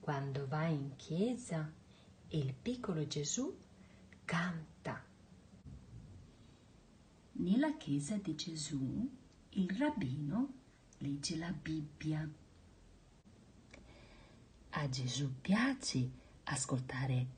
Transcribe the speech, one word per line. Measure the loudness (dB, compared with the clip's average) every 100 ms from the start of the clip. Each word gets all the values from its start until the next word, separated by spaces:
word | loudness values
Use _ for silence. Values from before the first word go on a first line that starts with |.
| 0
Quando | -2 0 -2 -2
va | 0 2
in | 2 0
chiesa, | -8 -4 2 2 2 -2 -2 -2 -6 -20 -20 -20 -20 -2
il | 0 0
piccolo | 0 -2 -2 0 0 0
Gesù | 0 0 0 0 -4 -14 -20 -20 -20 -20 -14
canta. | 0 2 2 -2 -8 -10 -8 -8 -10 -20 -20 -20 -20 -18 -14 -14 -14 -16 -14 -16 -18 -20 -20 -20 -20 -20 -20 -20 -20 -20 -12
Nella | 0 4 6 6 2
chiesa | 0 0 2 -2
di | -2 -2
Gesù, | -2 -4 -2 0 0 0 -2 -4 -20 -20 -6
il | 2 2 4
rabbino | 2 2 0 0 0 2 0 -2 -18 -20 -20 -6
legge | -4 -2 -2 -2
la | -2
Bibbia. | -4 -2 -2 -4 -4 0 0 -2 -8 -18 -20 -20 -20 -20 -20 -20 -20 -20 -20 -20 -20 -20 -20 -18 -20 -20 -20 -20 -20 -20 -20 -6
A | 0 0
Gesù | 2 0 2 0 0
piace | 4 6 6 2 0 2 2 -2 -18 -12
ascoltare | -4 -2 0 0 0 0 2 2 2